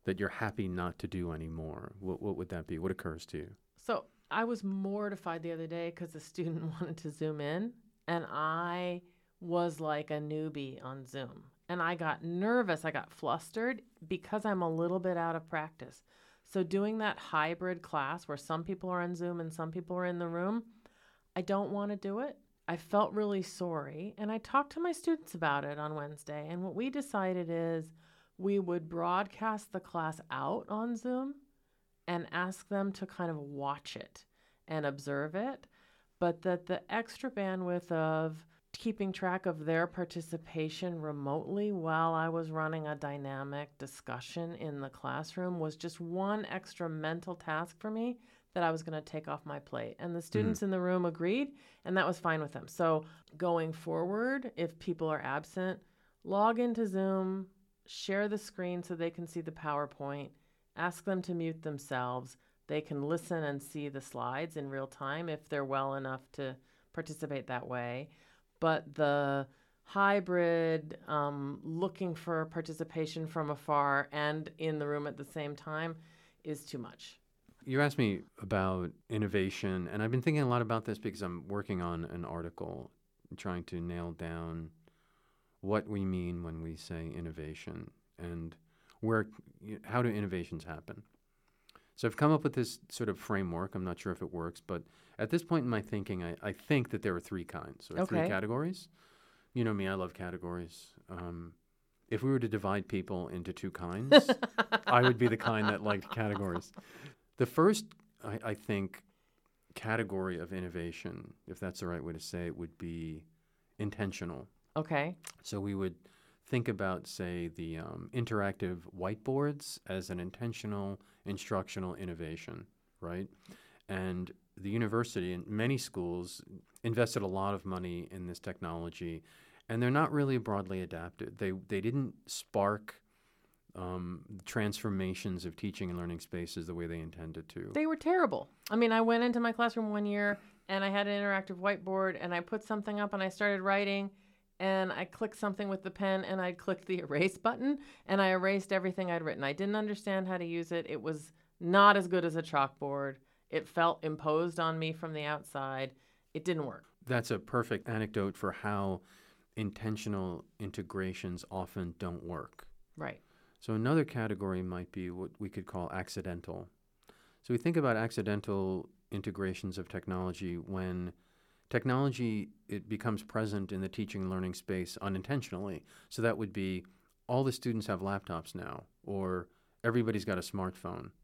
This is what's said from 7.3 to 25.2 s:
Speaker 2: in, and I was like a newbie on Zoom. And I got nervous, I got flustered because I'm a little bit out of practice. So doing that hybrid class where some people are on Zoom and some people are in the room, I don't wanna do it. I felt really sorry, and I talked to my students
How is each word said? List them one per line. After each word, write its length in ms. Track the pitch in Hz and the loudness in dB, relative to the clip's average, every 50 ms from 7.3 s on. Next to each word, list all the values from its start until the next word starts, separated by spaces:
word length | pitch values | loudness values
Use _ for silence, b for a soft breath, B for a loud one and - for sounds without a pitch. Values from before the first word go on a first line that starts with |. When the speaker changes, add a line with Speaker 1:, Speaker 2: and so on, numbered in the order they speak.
| 156 151 | -2 -2
Speaker 2:
in, 320 | 147 143 156 175 208 233 240 - - - _ _ _ | -2 -2 0 0 -2 -4 -6 -10 -20 -20 _ _ _
and 180 | - 170 170 160 - | -2 0 0 0 -2
I 720 | - 147 156 156 160 165 175 175 175 180 180 180 175 175 175 b b b b b b b | -2 0 0 2 2 0 0 -2 -2 -2 -2 -2 -2 -4 -8 b b b b b b b
was 400 | 185 175 170 175 175 175 160 147 | -4 0 2 4 4 2 0 0
like 300 | 160 151 151 147 151 - | 0 0 0 0 0 -2
a 40 | 156 151 | -2 -2
newbie 640 | 151 151 151 156 156 156 151 147 139 135 131 - - | -2 -2 -2 -2 -2 -2 -4 -4 -6 -6 -8 -10 -10
on 200 | 127 135 135 131 | -10 -10 -10 -12
Zoom. 400 | 127 - 139 131 123 127 - - - _ _ _ _ | -10 -8 -8 -8 -8 -10 -14 -18 -20 _ _ _ _
And 140 | 175 180 170 | 0 2 2
I 120 | 165 175 | 2 2
got 300 | 160 170 156 139 - - | 2 0 0 0 0 -2
nervous, 600 | 165 170 180 196 220 240 247 240 190 165 156 - | -2 0 0 2 4 4 4 4 4 2 2 0
I 60 | 160 | -2
got 200 | 151 139 - - | -2 -2 -4 -6
flustered 720 | - - - 143 120 165 - - - 226 226 247 262 220 - _ _ _ - | -12 -4 0 0 0 0 -2 -6 -4 -2 0 0 -2 -4 -8 _ _ _ -6
because 380 | 156 190 175 - - - 214 208 | -4 -4 -4 -4 -2 -4 0 2
I'm 180 | 220 202 185 180 | 2 2 4 2
a 80 | 165 | 2
little 280 | 160 160 170 175 180 190 | 4 4 2 4 2 2
bit 160 | 180 185 180 | 2 2 2
out 200 | 170 165 165 165 | 2 2 0 0
of 120 | 165 160 160 | -2 -4 -2
practice. 540 | - 160 151 156 - _ 127 - - - _ b b b b b b b b | -4 -2 -2 -4 -8 _ -16 -16 -16 -20 _ b b b b b b b b
So 180 | - - 190 185 | -2 2 2 2
doing 360 | 160 185 196 202 214 220 220 | 4 4 2 2 2 2 2
that 200 | 214 208 - - | 0 0 0 -2
hybrid 640 | - - - 156 151 160 170 165 180 185 185 170 175 | -6 0 2 4 4 4 2 0 0 -2 -2 -2 -4
class 440 | - - 151 139 135 156 175 - - | -4 -2 -2 0 0 -2 -4 -4 -6
where 80 | 147 | -6
some 260 | 139 - - 160 160 165 | -6 -2 -2 -2 -2 0
people 260 | 170 196 185 190 185 | -2 -4 -4 -2 -2
are 100 | 180 180 | 0 0
on 140 | 175 175 180 | 0 0 -2
Zoom 260 | 165 175 175 175 170 | -2 -2 -2 -2 -2
and 120 | 165 160 160 | -4 -6 -4
some 180 | 165 165 165 | -4 -6 -4
people 260 | 160 185 165 165 185 | -4 -6 -6 -4 -2
are 80 | 180 180 | 0 0
in 140 | 180 180 175 | 0 0 0
the 100 | 175 170 | -2 -2
room, 360 | 165 170 180 190 220 233 226 B B B B B B B B B B B B B _ | 0 0 0 2 0 0 -2 B B B B B B B B B B B B B _
I 60 | 190 180 | -4 0
don't 280 | 185 202 196 202 139 | 2 2 2 2 0
wanna 260 | 185 202 202 202 208 | 0 -2 -2 -2 -4
do 240 | 196 - 196 196 214 | -4 -4 -4 -2 -2
it. 160 | 262 294 - - _ _ _ _ _ - | -2 -4 -6 -10 _ _ _ _ _ -4
I 80 | 170 | -4
felt 360 | 165 - - - 208 214 - - | -4 -2 4 6 6 6 6 4
really 300 | 208 214 202 202 190 180 | 2 2 4 4 2 0
sorry, 720 | - - - 185 175 165 156 143 139 147 151 180 208 226 - | -2 -4 -4 -2 0 0 -2 -2 -4 -6 -8 -8 -8 -6 -4
and 120 | 214 208 | -4 -2
I 80 | 220 226 | -2 -4
talked 340 | 220 - - 269 285 285 - | -4 4 4 4 4 4 -2
to 80 | 320 | -2
my 120 | 339 359 330 | -2 -2 -2
students 420 | 339 - - 330 311 | 0 2 2 0 0